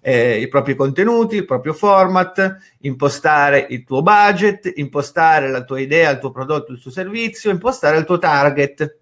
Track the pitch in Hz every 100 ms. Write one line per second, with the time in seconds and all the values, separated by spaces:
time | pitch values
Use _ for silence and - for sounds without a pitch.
0 | - 123 120 110 127 139 135 135 135 135
1 | 214 233 226 202 - 180 175 226 202 190
2 | 185 185 180 - 190 190 _ _ 139 127
3 | 143 143 156 151 143 139 - 123 - 135
4 | 170 208 208 185 208 196 - - 139 147
5 | 139 175 160 156 135 131 123 135 135 160
6 | 160 131 135 131 131 151 - 127 135 123
7 | 185 220 226 - 214 180 226 254 147 160
8 | 156 175 170 143 143 143 139 - 147 _